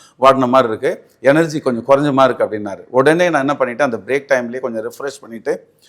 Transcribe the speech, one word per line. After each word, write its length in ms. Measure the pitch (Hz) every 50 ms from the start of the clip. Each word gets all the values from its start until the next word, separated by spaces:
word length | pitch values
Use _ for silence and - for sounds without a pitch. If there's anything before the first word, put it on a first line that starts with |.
| - _ _
வாடின 300 | - 123 135 131 127 131
மாதிரி 220 | 120 123 131 127 113
இருக்கு, 420 | 110 - 123 160 196 - - _ _ _
எனர்ஜி 400 | - 131 143 160 165 156 147 151
கொஞ்சம் 260 | - 139 120 113 117
குறைஞ்ச 260 | 131 139 139 147 147
மாதிரி 220 | 131 135 135 127 120
இருக்கு" 100 | - 113
அப்படின்னாரு. 400 | 98 107 107 104 101 95 90 90 -
உடனே 400 | 123 127 135 147 160 175 180 175
நான் 180 | 160 143 135 143
என்ன 80 | 143 135
பண்ணிட்டேன், 240 | 131 120 120 117
அந்த 140 | 147 135 113
பிரேக் 360 | 104 95 113 131 139 135 -
டைம்லயே 280 | 139 127 120 117 120 131
கொஞ்சம் 300 | 127 123 113 110 110 120
ரிஃப்ரெஷ் 300 | 120 - 135 143 135 -
பண்ணிட்டு, 520 | - 113 113 110 - 135 170 185 - _ _ _ _